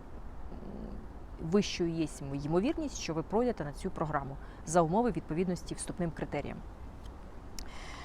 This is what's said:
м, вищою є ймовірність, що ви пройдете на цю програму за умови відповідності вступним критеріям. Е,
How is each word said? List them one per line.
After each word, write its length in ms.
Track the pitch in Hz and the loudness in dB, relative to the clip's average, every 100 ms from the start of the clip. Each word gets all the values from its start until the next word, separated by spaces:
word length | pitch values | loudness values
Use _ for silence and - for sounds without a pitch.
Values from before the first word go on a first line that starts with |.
| - - - - - - - - - - - - - - | -10 -10 -8 -8 -6 -6 -8 -6 -6 -8 -8 -10 -10 -4
м, 80 | 165 | 4
вищою 400 | 196 196 - 175 | 6 6 2 2
є 180 | 165 151 - 139 139 | 2 0 0 -4 -2
ймовірність, 540 | 143 165 226 330 302 - | 4 4 4 2 -2 -4
що 160 | - | -2
ви 100 | 160 | -2
пройдете 420 | 156 208 247 220 151 | 2 4 4 2 -4
на 80 | |
цю 180 | 143 190 | -4 -4
програму 460 | - 156 147 135 139 - - - | 0 0 0 0 -6 -10 -10 4
за 160 | 165 | 6
умови 300 | 160 185 247 | 8 6 6
відповідності 640 | 160 - 156 185 175 - 147 | 2 0 2 2 0 -2 -4
вступним 360 | - - 175 | -4 -2 -2
критеріям. 460 | - 160 147 - - | -2 -4 -2 -4 -6
Е, 40 | - - - - - - - - - - - - - - | -10 -10 -10 -10 -12 -10 -12 -12 -8 -6 -6 -6 -8 -10